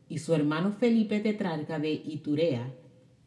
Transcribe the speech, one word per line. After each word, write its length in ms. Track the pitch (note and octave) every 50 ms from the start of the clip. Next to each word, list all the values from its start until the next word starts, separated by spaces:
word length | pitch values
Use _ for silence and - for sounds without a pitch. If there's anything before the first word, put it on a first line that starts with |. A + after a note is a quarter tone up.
| _
y 120 | _ E3 D#3
su 160 | - - E3
hermano 360 | D#3 D3 D3 D3+ D#3+ F3+ G3+
Felipe 480 | G#3 - B3 A#3 A#3 A3+ G#3 - G#3+ G#3
tetrarca 600 | G#3 G#3+ G#3 - G3 E3+ D#3+ D#3 D3 - D#3+ D3+
de 140 | D3 D#3 D3+
Iturea, 760 | - - - D3+ C#3 - D3 D3 D3 E3+ E3 C#3 A#2 B2 C3+ - - - - - - - _ _ _ _